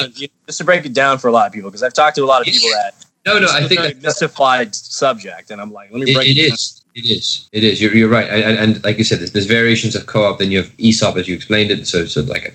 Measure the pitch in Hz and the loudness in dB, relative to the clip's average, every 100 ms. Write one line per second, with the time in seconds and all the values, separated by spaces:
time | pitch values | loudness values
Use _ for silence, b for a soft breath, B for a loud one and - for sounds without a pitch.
0 | 131 117 143 _ - - 160 175 147 123 | -4 -10 -16 _ -14 -4 0 0 0 0
1 | 139 131 123 117 104 104 98 98 123 - | 2 2 2 2 2 -2 -12 -4 -2 2
2 | 151 147 135 131 117 - 117 107 101 - | 2 2 2 2 2 0 0 0 -4 -8
3 | - _ 190 208 180 147 143 180 160 131 | -20 _ 0 2 2 2 0 0 -2 -4
4 | 147 - 156 - 131 127 113 - - - | -6 -2 -2 0 2 2 -2 -8 -10 -2
5 | 135 113 98 87 - 104 104 104 101 117 | -2 -2 -8 -16 -16 -14 -14 -16 -14 -6
6 | 131 127 135 135 156 110 - - _ - | 0 2 2 2 2 0 -6 -10 _ -8
7 | 117 95 - - - 107 110 95 104 110 | -4 -2 -2 -4 -6 0 0 2 2 4
8 | 110 117 98 107 107 110 107 101 104 107 | 4 2 0 0 0 2 2 2 0 0
9 | 107 95 85 104 98 117 117 113 113 101 | 0 -2 -2 -2 0 2 2 2 -2 -6
10 | - 110 104 92 98 98 87 - 113 110 | -4 0 0 0 0 0 -4 0 2 4
11 | 104 92 90 85 - 107 104 85 - 90 | 2 -2 -4 -6 -2 0 0 -2 -2 -4
12 | 82 - - - - | -2 -4 -4 -4 -8